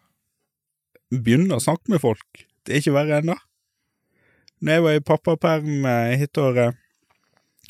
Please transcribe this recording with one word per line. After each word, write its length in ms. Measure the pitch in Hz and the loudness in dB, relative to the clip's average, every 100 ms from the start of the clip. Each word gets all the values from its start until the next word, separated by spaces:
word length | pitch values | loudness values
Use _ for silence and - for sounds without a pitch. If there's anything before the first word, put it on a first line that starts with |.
| _ _ _ _ _ _ _ _ _ _ _ | _ _ _ _ _ _ _ _ _ _ _
Begynn 400 | 127 113 127 185 | -4 2 2 2
å 80 | 131 | 0
snakke 320 | - 160 - | -2 -2 -2
med 80 | 190 | 0
folk. 480 | 120 107 - - - _ | 0 -2 -8 -20 -20 _
Det 80 | - | -4
er 100 | 139 | -2
ikke 140 | 147 139 | 0 0
verre 240 | 151 147 | 0 -2
ennå. 160 | 160 190 _ _ _ _ _ _ _ _ _ _ _ _ | -2 -6 _ _ _ _ _ _ _ _ _ _ _ _
Når 100 | 151 | 0
jeg 100 | 160 | 2
var 120 | 165 151 | 2 0
i 100 | 147 | 0
pappaperm, 720 | 156 - 160 170 160 151 143 135 | 0 0 0 0 0 -2 -2 0
eh, 280 | 120 117 131 | 0 0 -2
hitteåret, 600 | 143 - 135 123 120 120 _ _ _ _ _ _ _ _ | -2 -2 0 2 0 -2 _ _ _ _ _ _ _ _